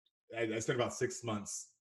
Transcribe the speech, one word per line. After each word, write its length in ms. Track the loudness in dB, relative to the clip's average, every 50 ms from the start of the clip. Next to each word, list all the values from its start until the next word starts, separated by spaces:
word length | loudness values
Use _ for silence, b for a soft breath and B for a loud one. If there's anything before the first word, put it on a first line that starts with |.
| _ _ _ _ _ -8 -2 0
I, 40 | 0 2 2
I 40 | 0
spent 180 | 2 2 2 4
about 140 | 2 2 2
six 300 | 0 0 0 0 -2 -2
months 460 | -2 0 -2 -2 -4 -8 -8 -10 -12 _ _